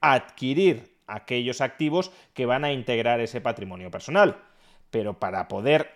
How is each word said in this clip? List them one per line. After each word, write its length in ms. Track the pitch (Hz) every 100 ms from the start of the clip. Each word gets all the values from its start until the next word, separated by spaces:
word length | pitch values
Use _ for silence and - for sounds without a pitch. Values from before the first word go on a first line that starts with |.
adquirir 960 | 151 127 - - 127 147 190 117 - _ -
aquellos 560 | 107 - 123 120 123
activos 500 | 131 - 151 175 180 - _
que 100 | -
van 220 | 123 131 147
a 60 |
integrar 460 | 135 120 117 117 120
ese 200 | 113 123
patrimonio 500 | 117 110 95 90 90
personal. 460 | 90 - 185 190 - _ _ _ _ _
Pero 280 | 110 104 95
para 300 | 95 95 90
poder 440 | 98 123 156 -